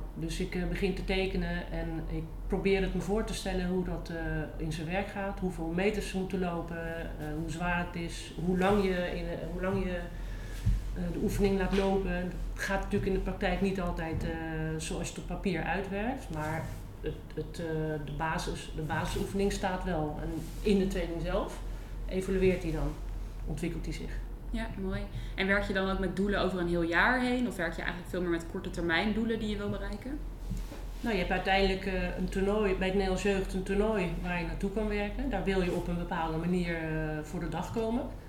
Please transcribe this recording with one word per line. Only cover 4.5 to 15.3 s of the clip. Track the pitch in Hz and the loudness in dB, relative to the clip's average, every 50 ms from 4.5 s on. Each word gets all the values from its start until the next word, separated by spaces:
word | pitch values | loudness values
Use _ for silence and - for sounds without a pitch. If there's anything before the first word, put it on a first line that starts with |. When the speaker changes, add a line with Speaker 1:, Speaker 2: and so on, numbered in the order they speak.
| - - 160 | -4 -4 -4
Speaker 1:
in | 160 151 | -4 -2
zijn | 175 156 | -4 -2
werk | 156 180 196 202 - | -2 0 0 -2 -2
gaat. | - 202 196 196 196 - | -4 -4 -4 -4 -2 -2
Hoeveel | 185 180 170 - 160 165 170 | -2 -2 -2 -2 -2 -2 0
meters | 180 190 214 214 202 - - | 2 2 2 2 0 -2 -2
ze | - 190 | -2 -2
moeten | 185 180 196 185 | -2 0 0 0
lopen, | 180 175 170 170 165 - 170 165 165 165 165 165 | 0 0 0 -2 -4 -4 -4 -4 -4 -4 -4 -4
eh, | 160 160 - - 151 151 151 156 | -4 -6 -6 -6 -4 -4 -4 -2
hoe | 165 165 | -2 -2
zwaar | 147 165 175 175 175 175 175 | -2 -2 0 0 2 0 0
het | - - 175 170 | -2 -4 -4 -4
is, | 165 - - - - - - 156 | -4 -6 -6 -8 -8 -6 -2 0
hoe | 180 185 180 | 2 4 4
lang | 180 196 208 208 190 | 6 6 6 6 6
je | 190 180 180 180 175 - | 4 4 2 0 0 -2
in, | 175 170 | -2 -2
eh, | 170 170 170 160 165 175 | -2 -4 -4 -4 -4 -4
hoe | 180 185 | -2 0
lang | 190 196 190 180 | 2 2 2 2
je, | 180 180 175 175 175 - - - - - - - - - - - - - - - - - | 0 0 -2 -4 -6 -6 -6 -6 -6 -6 -6 -6 -6 -4 0 4 4 4 4 2 -2 -2
eh, | 175 175 175 165 | -2 -2 -2 0
de | - - | 0 0
oefening | 202 - - 202 196 196 190 | 2 2 4 4 4 4 4
laat | 185 180 190 | 2 2 4
lopen. | 196 196 196 196 190 185 180 175 175 180 180 - - - - - | 4 4 4 4 2 2 2 0 0 0 -2 -2 -4 -4 -4 -4
Dat | - - | -4 -2
gaat | - 196 190 196 | 0 0 0 0
natuurlijk | - 208 196 - | 2 0 2 2
in | 196 190 | 2 2
de | - - | 2 0
praktijk | 190 185 - - 185 180 180 | 0 -2 0 2 2 2 4
niet | 196 196 185 185 | 2 2 2 2
altijd, | 175 175 170 - 165 160 156 160 - | 0 0 0 0 -2 -2 0 0 0
eh, | 170 165 160 160 160 160 156 156 160 160 | 0 -2 -2 -2 -2 -2 -2 0 0 -2
zoals | 160 160 - 190 170 175 - | -2 -2 -4 -4 -4 -4 -4
je | - | -6
het | - 160 | -6 -6
op | |
papier | - | -4